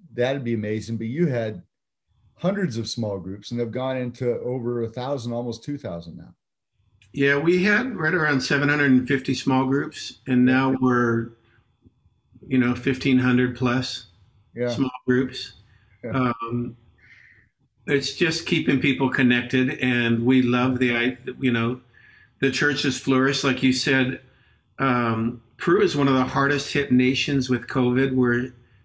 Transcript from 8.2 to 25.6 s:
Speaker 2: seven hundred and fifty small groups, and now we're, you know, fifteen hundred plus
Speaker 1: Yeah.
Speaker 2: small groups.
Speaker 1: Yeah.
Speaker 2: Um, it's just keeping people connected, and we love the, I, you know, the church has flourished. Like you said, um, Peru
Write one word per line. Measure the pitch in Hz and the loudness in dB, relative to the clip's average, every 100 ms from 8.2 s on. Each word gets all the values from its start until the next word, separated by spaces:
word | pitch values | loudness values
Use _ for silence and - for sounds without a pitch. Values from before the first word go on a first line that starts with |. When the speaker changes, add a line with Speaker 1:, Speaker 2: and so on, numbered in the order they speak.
| 151 139 | 2 0
Speaker 2:
seven | - 143 143 | 0 0 2
hundred | 147 143 | 2 4
and | 127 127 | 4 4
fifty | 135 131 | 0 -2
small | 127 - 131 131 | -4 0 2 2
groups, | 139 156 - - - - | 0 -2 -8 -14 -10 0
and | 127 | 4
now | 127 131 135 131 | 4 4 2 2
we're, | 127 123 120 117 113 - _ _ _ _ - _ _ _ _ - - | 2 2 2 0 -2 -10 _ _ _ _ -20 _ _ _ _ -20 -2
you | 131 | 2
know, | 123 120 | 2 0
fifteen | 143 127 143 127 | -2 0 2 2
hundred | 127 123 123 120 | 4 4 2 0
plus | 127 127 127 - - _ _ _ _ | 0 0 -2 -8 -14 _ _ _ _
Speaker 1:
Yeah. | 120 120 | -6 -4
Speaker 2:
small | 120 131 - | -2 -4 -4
groups. | - 127 135 - - - _ _ _ _ | 0 0 0 -6 -16 -18 _ _ _ _
Speaker 1:
Yeah. | 117 131 123 120 | -6 -2 -2 -2
Speaker 2:
Um, | 117 120 120 - _ _ _ - - _ _ _ _ _ - | -4 -4 -6 -10 _ _ _ -20 -20 _ _ _ _ _ -2
it's | 143 139 | -2 -2
just | - 170 160 - | -2 -2 -2 -2
keeping | 156 - 139 | 0 2 2
people | 139 131 131 | 2 2 0
connected, | - 123 123 123 131 127 156 | 2 2 2 2 0 0 0
and | 127 123 117 117 | 0 0 0 2
we | 117 131 | 4 4
love | 123 123 127 127 | 4 2 2 0
the, | 127 120 | 0 0
I, | 123 127 131 123 | -2 -4 -10 -4
you | 131 | 0
know, | 120 117 127 - _ - - _ _ | 0 0 -4 -10 _ -20 -20 _ _
the | 135 | -2
church | 127 147 135 | 0 0 0
has | 143 - | -2 -2
flourished. | - 131 135 139 | 0 2 2 0
Like | 139 127 | -2 0
you | 131 | 2
said, | 127 - 135 131 131 - _ _ _ _ - | 2 2 2 0 -4 -12 _ _ _ _ -4
um, | 135 123 120 113 113 - - | -2 0 0 0 -2 -6 -12
Peru | - | -6